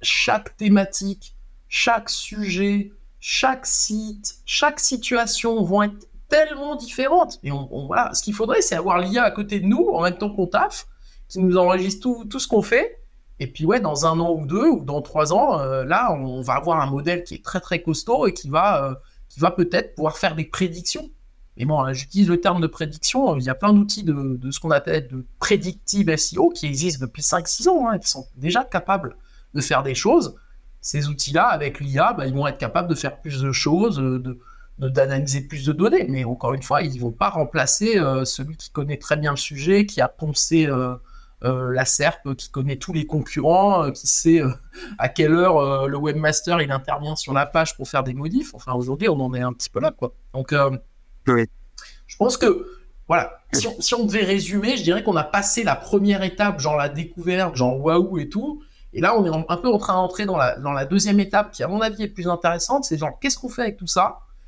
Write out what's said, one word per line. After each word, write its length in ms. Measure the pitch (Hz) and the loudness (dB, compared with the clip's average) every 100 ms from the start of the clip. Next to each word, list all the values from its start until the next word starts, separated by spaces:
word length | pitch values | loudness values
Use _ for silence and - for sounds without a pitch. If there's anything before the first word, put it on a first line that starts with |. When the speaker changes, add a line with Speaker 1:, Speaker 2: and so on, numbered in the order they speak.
Speaker 1:
chaque 540 | - - - 214 208 - | -2 0 2 0 -2 -2
thématique, 800 | 208 202 196 - 196 196 - - - - - | 4 4 4 -2 -6 -8 -12 -20 -20 -20 -8
chaque 420 | - - 226 233 | -2 2 2 -2
sujet, 840 | - - 208 202 180 202 202 202 - - - | -8 -8 -6 -4 0 0 0 -2 -10 -20 -14
chaque 460 | - - 262 262 - | -6 0 0 0 -2
site, 720 | - - 214 214 208 - - | -2 -2 -4 -6 -10 -12 -12
chaque 360 | - - 294 294 | -6 0 0 2
situation 840 | - 247 - 240 233 - 233 226 | -2 -2 -2 0 0 -2 0 0
vont 200 | 170 202 | 2 2
être 260 | 208 208 - - - | 2 -2 -14 -20 2
tellement 480 | 302 311 277 285 277 | 4 4 0 -8 -8
différentes. 600 | - - 269 349 320 - | -6 -4 2 4 4 -2
Et 100 | 143 | -8
on, 160 | 139 135 | -8 -8
on, 120 | - 139 | -10 -2
voilà, 260 | 180 240 | 0 0
ce 80 | - | -2
qu'il 120 | - | -4
faudrait, 260 | 208 226 440 | -2 0 2
c'est 140 | - | 2
avoir 240 | 170 185 175 | 0 0 0
l'I 180 | 185 240 | 0 2
A 40 | |
à 80 | 226 | 2
côté 300 | - 208 202 | 0 -4 0
de 60 | 185 | 2
nous, 220 | 262 381 | 4 2
en 100 | 170 | 2
même 160 | 175 175 | 0 0
temps 120 | 208 | -4
qu'on 160 | 202 180 | -2 0
taffe, 400 | - 403 - - - - - - | 0 0 -2 -14 -20 -20 -20 -12
qui 100 | 185 | 0
nous 160 | 185 180 | 4 6
enregistre 460 | 180 185 190 190 | 6 4 0 -2
tout, 220 | 254 233 208 | -2 -4 -4
tout 120 | 262 | -8
ce 80 | - | 0
qu'on 140 | 220 | 2
fait. 380 | - 240 453 - - - - - | 4 2 2 -4 -20 -20 -20 -10
Et 60 | 135 | -10
puis, 180 | - | -2
ouais, 160 | 160 240 | 0 2
dans 240 | 180 143 160 | 0 0 0
un 120 | 165 | 2
an 140 | 170 | 0
ou 140 | 160 143 | 0 -2
deux, 220 | 190 311 | 2 4
ou 160 | 220 | 4
dans 160 | 135 143 | 0 -6
trois 320 | - 156 151 | -2 0 2
ans, 280 | 185 285 165 | 4 4 2
euh, 240 | 135 135 | 0 -2
là, 280 | 131 185 240 | 0 0 2
on 300 | 151 131 127 | -2 -4 -6
va 120 | 123 | -2
avoir 260 | 127 156 160 | 0 2 2
un 100 | 135 | 0
modèle 320 | 135 151 175 | -2 -2 -4
qui 120 | 175 | -4
est 100 | - | -12
très, 160 | - 185 | -8 -8
très 200 | - 170 | -4 -4
costaud 460 | 165 156 220 254 233 | -2 -4 0 2 2
et 60 | |
qui 160 | - 135 | -2 -2
va, 360 | 151 202 165 | 2 2 2
euh, 100 | 135 127 - - - | 0 -6 -12 -20 -20
qui 120 | 131 | -2
va 100 | 170 | 0
peut-être 440 | 175 175 175 - | 2 2 0 -2
pouvoir 240 | - 156 151 | -4 -4 0
faire 160 | 190 | -2
des 100 | 160 | -2
prédictions. 640 | 151 - 185 170 - 294 311 - - _ - - | -6 -4 -4 -4 -8 -8 -10 -18 -20 _ -20 -6
Mais 80 | |
bon, 160 | 131 151 | -2 0
hein, 120 | 131 | 0
j'utilise 360 | 131 - 190 185 | -4 -4 2 4
le 120 | 175 | 4
terme 200 | 196 175 | 2 2
de 80 | 160 | 0
prédiction, 680 | - 156 147 - 254 262 | -2 -8 -4 -4 0 2
euh, 40 | 143 | 2
il 60 | |
y 60 | 127 | -2
a 40 | |
plein 180 | 131 208 | 0 6
d'outils 320 | 208 202 - | 6 6 0
de, 320 | 170 143 135 127 | -2 -2 -2 -4
de 140 | 127 | -6
ce 80 | 139 | -6
qu'on 100 | 160 | 0
appelle 380 | 143 165 156 131 | 0 2 -2 -2
de 180 | 131 - - | -8 -12 -8
predictive 680 | - 208 180 - - 202 160 | 0 0 0 -6 -2 0 2
S 260 | 156 - | 0 0
E 40 | - | 2
O 120 | 339 | 2
qui 160 | 349 151 | 2 -4
existent 380 | 139 175 143 | -2 -2 -4
depuis 180 | 165 - | -6 -4
cinq, 260 | 147 175 165 | -2 -2 -2
six 180 | - 359 | 0 2
ans, 220 | 349 233 | 4 2
hein, 100 | 208 | 0
qui 100 | - | -2
sont 180 | 262 - - | -6 -10 -8
déjà 260 | 151 233 | -2 -2
capables 540 | 262 180 - 196 165 - - - - | -2 -2 0 -2 -2 -12 -20 -20 -10
de 60 | 143 | -6
faire 220 | 127 135 | 0 0
des 140 | 135 127 | 0 0
choses. 400 | 202 339 196 - - - - - | 4 4 2 -4 -20 -20 -20 -14
Ces 280 | - 147 147 | -6 -4 -4
outils-là, 380 | 143 - 156 233 | -4 0 2 2
avec 340 | 165 143 - | 2 -2 -6
l'I 180 | 139 135 | -4 2
A, 140 | 196 | 2
bah, 140 | 240 135 | 2 -2
ils 80 | |
vont 120 | 135 143 | -2 -2
être 120 | 135 | -2
capables 300 | 120 170 175 | -4 -2 0
de 60 | |
faire 260 | 151 139 - | -2 -4 -8
plus 220 | 156 135 | -8 -4
de 80 | 135 | -2
choses, 480 | 127 - 170 226 151 | 0 2 2 2 2
euh, 220 | 131 127 | 0 -2
de, 180 | 127 123 - - - - | -4 -10 -16 -20 -20 -8
de, 100 | 131 | -2
d'analyser 520 | 131 135 135 135 135 | 2 2 0 -2 -4
plus 260 | - 151 135 | -6 -6 -2
de 60 | |
données. 340 | 151 214 349 185 | 2 2 2 2
Mais 160 | 135 | -2
encore 300 | 117 127 120 | -4 -2 -2
une 80 | 131 | -4
fois, 200 | - 147 | 0 0
ils 180 | 151 127 | 0 -4
vont 100 | 120 | -6
pas 200 | 117 202 | -2 -2
remplacer, 680 | 175 147 156 135 - 214 208 | 0 -2 0 0 0 2 2
euh, 260 | 143 131 | 2 0
celui 320 | 127 - 143 160 | -2 -6 -8 -12
qui 140 | - | -10
connaît 280 | - 143 139 | -6 -6 -6
très 180 | - 147 | -4 -2
bien 160 | 151 | 0
le 40 | 139 | -2
sujet, 480 | - 143 156 202 | -6 -4 2 4
qui 160 | 202 - | 4 2
a 60 | 123 | -2
poncé, 600 | - 156 143 - 165 151 | -2 -4 -2 2 2 4
euh, 260 | 131 123 123 - - - - | 2 -2 -6 -14 -20 -20 -6
euh, 300 | 123 127 127 | -2 -2 -2
la 120 | 127 | 0
serp, 520 | 127 - 147 - 143 131 | 0 2 0 0 -6 -8
qui 140 | - | -6
connaît 260 | 139 135 139 | -4 -4 -4
tous 160 | - | -4
les 120 | 165 | -4
concurrents, 800 | 151 156 - 151 139 180 202 185 | -2 -2 -2 0 4 6 6 4
euh, 80 | 143 | 2
qui 160 | 135 - | -2 -2
sait, 340 | - 165 165 | 2 4 6
euh, 100 | 135 123 - - - - | 4 -2 -10 -16 -14 -4
à 100 | 123 | -2
quelle 240 | - 156 | 2 4
heure, 240 | 170 180 156 | 6 6 4
euh, 320 | 139 139 135 | 4 0 0
le 100 | 143 | -2
webmaster, 640 | 151 147 156 151 - 170 | -2 0 0 0 0 0
il 80 | 143 | 0
intervient 460 | 135 139 143 151 151 | -2 -4 -6 -4 -6
sur 160 | - | -2
la 140 | 135 143 | 0 0
page 300 | 160 160 - | 0 0 -4
pour 120 | 131 | -6
faire 160 | 139 | -4
des 100 | 127 | -2
modifs. 400 | 127 156 240 - | -4 -4 -2 -4
Enfin, 200 | 117 - | -8 -6
aujourd'hui, 340 | 123 123 143 214 | -4 -2 -2 0
on 100 | 147 | 0
en 160 | 127 | -2
est 80 | 127 | -2
un 100 | 123 | -4
petit 180 | 120 - | -4 -8
peu 100 | - | -2
là, 100 | 302 | -2
quoi. 240 | - 120 - - | -2 -6 -8 -12
Donc, 200 | 135 135 | -10 -2
euh, 180 | 147 139 131 - _ - - - | 2 2 0 -8 _ -20 -6 2
Speaker 2:
Oui. 160 | 120 113 - - - - - - | 2 2 -4 -20 -20 -20 -20 -18
Speaker 1:
je 100 | - | -2
pense 200 | 226 - | 0 4
que, 300 | 233 - - - - - - | 4 2 -2 -16 -20 -16 0
voilà, 320 | 165 - - - | 0 0 -8 -6
si 140 | - 226 | -4 -2
on, 120 | - | -4
si 140 | - | -2
on 120 | 240 220 | 0 0
devait 180 | 208 | 0
résumer, 520 | 190 196 175 202 220 262 | 2 0 0 -2 0 0
je 60 | |
dirais 200 | 165 196 | 0 0
qu'on 140 | 214 170 | 2 0
a 80 | |
passé 380 | 151 196 196 - | 0 0 0 0
la 140 | 196 135 | 0 -2
première 460 | - 202 202 196 | 0 2 4 2
étape, 360 | 185 - 208 156 | 0 0 0 0
genre 180 | 135 151 | 0 0
la 120 | 143 | 0
découverte, 640 | 143 160 - 170 180 180 | -4 -8 -6 -2 0 0
genre 240 | 120 127 135 | 0 0 2
waouh 380 | 151 170 190 180 | 2 4 2 -2
et 100 | 147 | -4
tout. 340 | 202 285 294 - _ - | -4 -6 -8 -12 _ -12
Et 60 | - | -2
là, 140 | 185 233 | 2 2
on 100 | 180 | 2
est 20 | |
en, 160 | 160 160 | 0 -2
un 80 | 170 | -2
peu 100 | 254 | 2
en 80 | 208 | 0
train 140 | 208 | 2
d'entrer 320 | 185 180 185 | 0 0 -2
dans 140 | 202 175 | -2 2
la, 200 | 127 - | 0 0
dans 140 | 143 | -4
la 140 | 139 143 | -4 0
deuxième 340 | 196 202 202 | 2 4 4
étape 320 | 190 208 208 | 4 2 0
qui, 100 | - | -2
à 60 | 147 | -4
mon 140 | 208 | -2
avis, 220 | 220 214 | -2 -2
est 40 | 208 | -8
plus 180 | 190 175 | -6 -4
intéressante. 580 | 175 170 170 - 277 | 0 0 -2 0 -2
C'est 120 | 262 156 | 0 -4
genre, 220 | 156 - | -4 -4
qu'est-ce 180 | 269 - | -4 -4
qu'on 120 | 254 | -6
fait 120 | - | -4
avec 140 | 226 208 | -4 -6
tout 100 | 175 | -4
ça ? 340 | 185 202 - - - | 0 0 -2 -14 -20